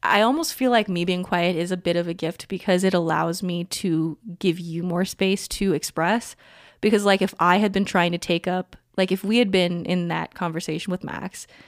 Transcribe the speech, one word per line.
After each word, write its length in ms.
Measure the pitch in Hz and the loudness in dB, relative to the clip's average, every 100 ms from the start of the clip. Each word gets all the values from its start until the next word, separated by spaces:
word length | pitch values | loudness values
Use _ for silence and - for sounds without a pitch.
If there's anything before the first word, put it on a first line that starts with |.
I 200 | - 202 | 2 4
almost 320 | 220 285 320 | 4 2 -4
feel 160 | - 262 | -2 2
like 180 | 240 214 | 2 0
me 160 | 175 | -2
being 180 | 175 180 | 0 -2
quiet 320 | 180 175 175 170 | -2 0 0 0
is 140 | 175 | -2
a 60 | 185 | -2
bit 200 | 175 170 | 0 -2
of 120 | 170 | -2
a 60 | |
gift 340 | 170 160 - - | -4 -6 -6 -10
because 340 | 175 - 180 | -8 0 2
it 100 | 190 | 4
allows 480 | 185 165 156 165 170 | 2 0 0 0 -2
me 220 | 180 175 | -4 -4
to 540 | 175 - 196 160 160 156 226 175 | -6 -4 0 0 0 -4 -12 -2
give 200 | 190 165 | 0 0
you 240 | 170 165 | -4 -6
more 220 | 180 170 | -4 -2
space 420 | 190 - 190 196 - | -2 0 0 0 -4
to 240 | - 196 | -2 0
express. 640 | 156 - - 165 226 - - - - - _ | 0 -2 -2 0 0 -2 -18 -20 -20 -20 _
Because, 240 | 214 208 | 2 4
like, 180 | 202 196 | 4 4
if 120 | 190 - | 2 2
I 200 | 170 180 | 4 4
had 140 | 208 | 4
been 120 | 196 | 2
trying 280 | 190 190 170 | 0 2 2
to 60 | 175 | 0
take 280 | - 170 180 | 0 -2 0
up, 280 | 185 180 - _ - | -4 -4 -14 _ -2
like, 160 | 185 | 0
if 100 | 190 | 0
we 160 | 196 226 | 2 2
had 120 | 226 | 4
been 340 | 185 175 175 - | 2 2 -2 -2
in 220 | 180 175 | -2 0
that 260 | 165 160 | -4 -6
conversation 560 | - 175 160 - 160 - | -6 -6 -4 -4 -6 -4
with 140 | 185 | -6
Max 420 | - - 185 - - - | -6 -8 -10 -12 -18 -20